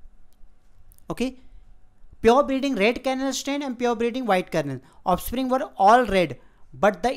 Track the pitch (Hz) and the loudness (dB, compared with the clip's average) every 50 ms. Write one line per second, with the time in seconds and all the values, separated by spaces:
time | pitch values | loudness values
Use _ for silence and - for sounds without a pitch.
0 | - - - - - - - - - - - - _ - - - - - - - | -20 -20 -18 -20 -20 -20 -20 -20 -20 -20 -20 -20 _ -20 -20 -20 -20 -20 -20 -20
1 | - - 160 - 233 262 262 - - - - - - - - - - - _ - | -12 -10 -6 -4 -4 -6 -6 -10 -20 -20 -20 -20 -20 -20 -20 -20 -20 -20 _ -20
2 | - - - - - 220 240 277 285 233 269 269 214 180 160 185 196 226 247 247 | -20 -20 -14 0 4 4 6 6 4 2 0 -2 -2 -2 0 2 2 2 0 0
3 | - 262 262 262 269 269 - - - 277 277 285 294 269 233 220 247 240 240 220 | -4 -4 -4 -2 -4 -4 -4 -6 -6 -6 -6 -6 -6 -8 -6 -4 -2 -2 0 0
4 | 233 240 220 262 254 214 190 185 180 - - 160 151 143 135 127 - - _ - | -2 -2 -2 -4 0 0 0 0 0 -2 -4 -4 -2 -4 -6 -8 -10 -16 _ -8
5 | - - 180 175 - - 240 247 262 254 247 262 285 - - - 190 196 226 254 | -2 -2 -2 0 -2 -6 -6 -4 -2 -2 -2 -2 -2 -6 -2 2 6 6 6 6
6 | 247 202 190 190 175 143 127 - - - _ _ - - - 131 185 208 202 170 | 6 4 2 0 0 0 -4 -10 -16 -20 _ _ -20 -20 -6 0 0 0 0 0
7 | - 247 262 | -4 -4 -2